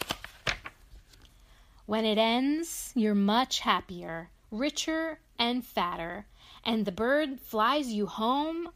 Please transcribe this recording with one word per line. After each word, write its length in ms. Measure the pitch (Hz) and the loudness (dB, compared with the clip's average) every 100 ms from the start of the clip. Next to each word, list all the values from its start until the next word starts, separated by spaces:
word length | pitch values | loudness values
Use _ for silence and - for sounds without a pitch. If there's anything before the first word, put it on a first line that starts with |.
| - - - - - - - - - - - - - - - - - - - | -8 -8 -12 -8 -6 -6 -10 -20 -20 -20 -20 -20 -20 -20 -20 -20 -20 -18 -4
When 180 | 214 | 0
it 140 | 220 214 | 2 4
ends, 720 | 226 240 269 311 330 - - | 4 4 2 0 -4 -8 -4
you're 220 | 247 214 208 | 2 4 4
much 440 | 202 226 262 - | 4 4 2 0
happier, 680 | 240 180 - 175 175 165 170 - _ | 2 0 -2 -10 -8 -10 -12 -18 _
richer 680 | 214 294 - - 320 320 311 _ - | -4 -2 -2 -2 -2 -4 -8 _ -2
and 260 | 233 247 - | -2 -2 -4
fatter, 600 | - 175 175 165 185 - - - - - | -2 -2 -4 -6 -8 -14 -20 -20 -8 -2
and 200 | 226 202 | 0 0
the 60 | |
bird 480 | 180 233 285 311 262 | 0 2 2 0 -4
flies 540 | - 220 226 294 254 | -4 2 2 2 0
you 120 | 208 202 | -2 -2
home 640 | - 226 269 311 330 339 | 0 2 2 0 -4 -8